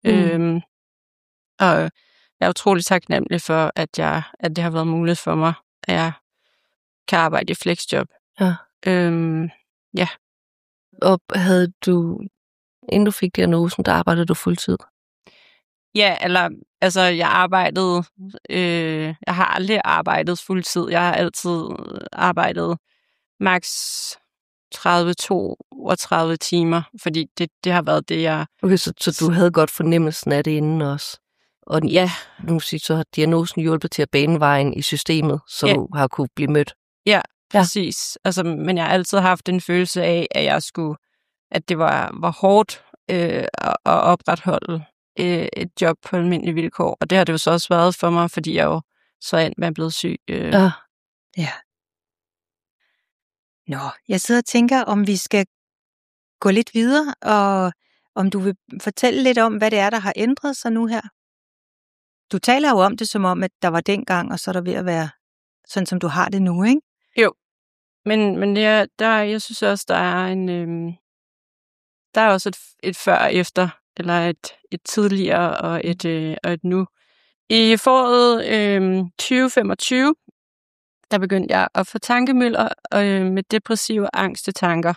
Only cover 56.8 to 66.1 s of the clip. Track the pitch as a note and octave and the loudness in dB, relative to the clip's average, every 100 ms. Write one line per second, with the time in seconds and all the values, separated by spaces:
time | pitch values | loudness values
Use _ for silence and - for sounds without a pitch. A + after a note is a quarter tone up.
56.8 | A#3 C#4+ D4 - - G#3 G3+ G3 F#3 - | 2 2 0 -6 0 2 2 2 -2 -4
57.8 | _ _ _ - F#3+ G3+ F#3+ F#3+ _ A3 | _ _ _ -2 -2 0 -4 -4 _ -8
58.8 | - - B3+ C4 B3+ A#3+ A3+ G#3+ G#3+ G#3+ | -8 0 0 2 2 4 2 2 0 2
59.8 | G3 A3 G3 - A3+ C#4 C#4+ C4+ A#3+ A3+ | 2 0 -4 -2 -2 0 -4 -6 -4 -2
60.8 | A3+ A3+ G#3+ _ _ _ _ _ _ _ | -2 -4 -8 _ _ _ _ _ _ _
61.8 | _ _ _ _ _ F#3 - C4 D4 A3 | _ _ _ _ _ -4 0 2 2 4
62.8 | F#3 A#3 A3 G#3+ F#3 F3+ F#3 _ F3+ E3 | 2 0 -6 -2 -2 0 -4 _ -2 0
63.8 | D#3+ G3 - F3+ E3+ F3+ - F#3 F3 - | -2 -4 -2 -4 -4 -8 -6 -6 -4 -4
64.8 | F3+ E3 D#3 _ _ _ _ _ _ - | -4 -4 -4 _ _ _ _ _ _ -6
65.8 | F3+ F3+ F3 | -4 -4 -2